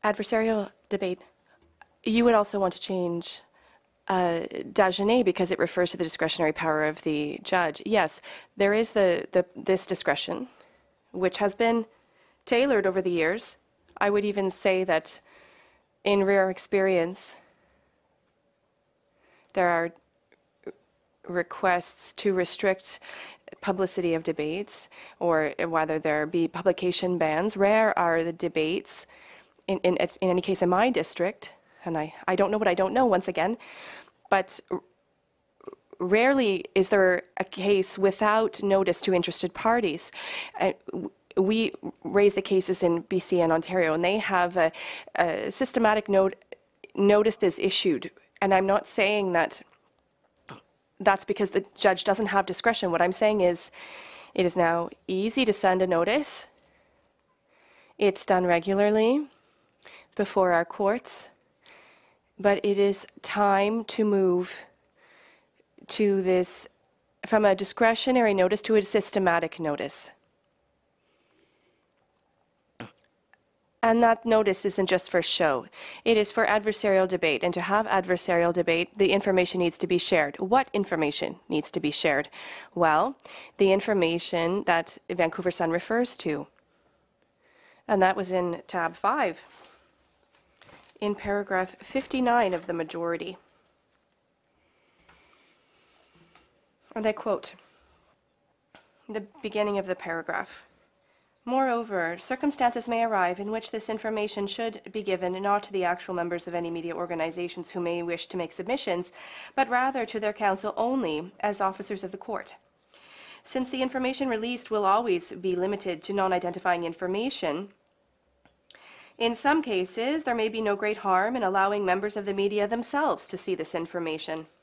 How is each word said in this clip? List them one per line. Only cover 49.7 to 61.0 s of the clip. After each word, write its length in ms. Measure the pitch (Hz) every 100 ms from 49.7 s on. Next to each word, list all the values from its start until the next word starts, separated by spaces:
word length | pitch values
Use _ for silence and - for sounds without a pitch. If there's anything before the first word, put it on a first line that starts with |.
| _ _ _ _ _ _ _ - - _ _ _ _
that's 240 | 202 196
because 280 | - 196 196
the 120 | 202 190 -
judge 280 | 208 185
doesn't 220 | - 196 208
have 200 | 196 196
discretion. 460 | 185 233 226 190
What 100 | 165
I'm 120 | 175
saying 260 | 185 214 214
is 320 | 180 170 - - - - - - -
it 120 | - 180
is 120 | 180
now 320 | 165 170 170 - -
easy 380 | 185 214 269 240
to 80 |
send 280 | 196 190 185
a 60 | 185
notice. 600 | 170 170 254 294 - - _ _ _ _ _ _ _ _ _ _ _ _ _ _ -
It's 280 | 208 196 -
done 200 | 185 180
regularly 840 | 170 180 196 208 214 220 277 294 _ _ _ _ _ - - _ -
before 340 | 202 - 185
our 140 | 170 170
courts, 640 | - 202 233